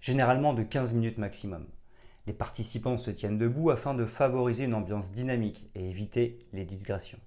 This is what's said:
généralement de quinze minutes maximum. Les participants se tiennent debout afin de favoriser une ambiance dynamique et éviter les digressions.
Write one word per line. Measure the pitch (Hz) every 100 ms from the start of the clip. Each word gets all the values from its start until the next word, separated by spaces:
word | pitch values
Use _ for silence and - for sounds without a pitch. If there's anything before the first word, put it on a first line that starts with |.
généralement | - 135 123 131 147
de | 120
quinze | 107 143 123
minutes | 117 113 113
maximum. | 101 - 101 85 - - - - - - -
Les |
participants | 101 - - - 117 127 120
se | 120
tiennent | 98 107 107
debout | 117 135 160
afin | 127 139
de | 131 110
favoriser | - 139 127 123 113 135
une |
ambiance | 110 92 104 92
dynamique | 107 127 123 107 101 -
et | 98 92
éviter | 90 104 120 120 120 -
les | 95 90
digressions. | 98 104 98 - -